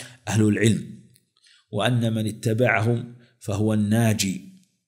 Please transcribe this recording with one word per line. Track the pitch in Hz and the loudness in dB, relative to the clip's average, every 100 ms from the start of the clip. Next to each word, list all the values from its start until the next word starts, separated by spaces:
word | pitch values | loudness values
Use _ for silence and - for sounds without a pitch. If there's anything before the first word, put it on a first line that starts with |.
| - - - | -18 -14 -2
أهل | 104 | 2
العلم، | 107 98 110 95 - - - _ _ _ _ _ _ | 2 4 2 2 -4 -16 -20 _ _ _ _ _ _
وأن | 104 110 123 113 | -2 0 0 0
من | 110 107 | -2 -4
اتبعهم | - 117 113 123 104 107 117 117 - _ _ | -4 -4 0 2 2 0 -2 -4 -14 _ _
فهو | - 98 107 | -6 -2 0
الناجي. | 107 104 110 117 104 98 90 - - _ _ | 2 2 2 2 2 -2 -4 -10 -20 _ _